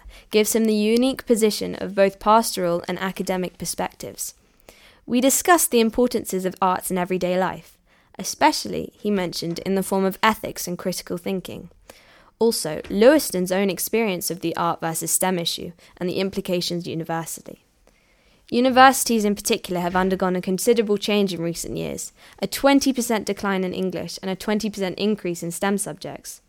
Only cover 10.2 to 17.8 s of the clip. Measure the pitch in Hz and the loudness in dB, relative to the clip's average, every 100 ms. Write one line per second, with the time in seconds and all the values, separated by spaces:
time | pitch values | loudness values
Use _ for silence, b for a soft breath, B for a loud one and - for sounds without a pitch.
10.2 | 220 208 - - - 175 185 175 - 180 | 0 0 -6 -8 -8 -6 -6 -8 -8 -8
11.2 | - 190 - 110 180 - b b b b | -6 -6 -8 -14 -16 -20 b b b b
12.2 | b _ 226 226 156 156 - 196 233 302 | b _ 0 0 -4 -8 -4 6 8 8
13.2 | - 185 180 185 202 175 - 220 220 175 | 4 -2 0 0 0 -2 -2 0 0 -2
14.2 | - 170 165 - 170 - 165 160 160 - | -4 -4 -4 -2 -2 -2 -4 -4 -2 0
15.2 | 185 180 170 - 175 - b - 180 - | 0 0 -2 -6 -10 -14 b -8 -4 -2
16.2 | 190 196 190 180 170 175 170 156 160 165 | -2 -4 -2 -2 -2 -6 -6 -8 -4 -6
17.2 | 165 - - - _ _ | -6 -12 -16 -20 _ _